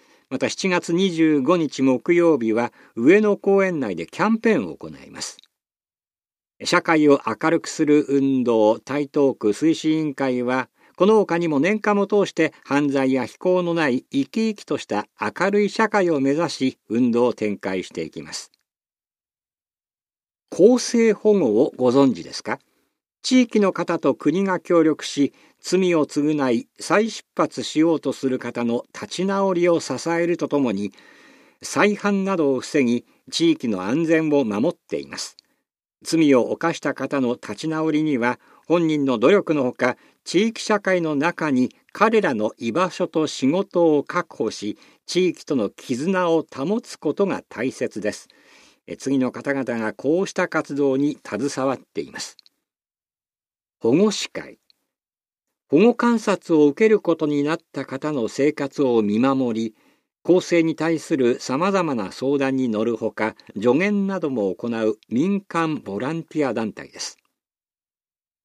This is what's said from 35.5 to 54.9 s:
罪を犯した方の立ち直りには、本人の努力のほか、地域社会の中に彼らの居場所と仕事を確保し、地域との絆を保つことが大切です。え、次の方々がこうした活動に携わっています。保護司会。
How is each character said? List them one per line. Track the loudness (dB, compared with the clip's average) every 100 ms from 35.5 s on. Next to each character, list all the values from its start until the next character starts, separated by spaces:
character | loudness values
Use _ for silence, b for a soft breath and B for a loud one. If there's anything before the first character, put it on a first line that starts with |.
| _ _ _ _ _
罪 | -4 2 6 4
を | 2
犯 | -2 -4
し | -4
た | -6
方 | -6 -4 -2
の | -2
立 | -4 -8 -10
ち | -6
直 | -4 -2
り | -2
に | 0 0
は、 | -2 -4 b b b
本 | 0 2
人 | 0 0
の | 2
努 | 4
力 | 4 2
の | -2
ほ | -2
か、 | 0 -2 -2 b b
地 | -2 0 0
域 | -2
社 | -2 -2
会 | 0 0
の | 0 -2
中 | -2 -2 -2
に | 0 0 b b
彼 | 0 2 2
ら | 0
の | 0 -4 -4
居 | -4
場 | -2 -2
所 | -4 -4
と | -2 -2
仕 | 0 0
事 | 0 -2 0 2 2
を |
確 | 0 -6 -6 -6
保 | -6
し、 | -6 -8 -10 b b -6
地 | 0 0
域 | -2 -4
と | -2
の | -2
絆 | -6 -8 -4 -2 0 2
を | 0 -2
保 | -6 -4 -4
つ | -6 -8
こ | -6
と | -2 -2
が | -4 -8
大 | -6 -6
切 | -4 -6 -6
で | -6
す。 | -8 -14 b b b b b -16
え、 | -10
次 | -2 0
の | -2
方 | -4 -6
々 | -6 -4 -4
が | -6
こ | -4 -2 -2
う | -2
し |
た | -4 -4
活 | -4 -4
動 | -2 0 0
に | -2 -4
携 | -8 -6 -6 -4 -4
わ | -4
っ |
て | _ -12
い | -10
ま | -10
す。 | -14 -16 _ _ _ _ _ _ _ _ _ _ _ _ _ _
保 | 2
護 | 4 2
司 | 0 -8
会。 | -10 -14 -18 _ _ _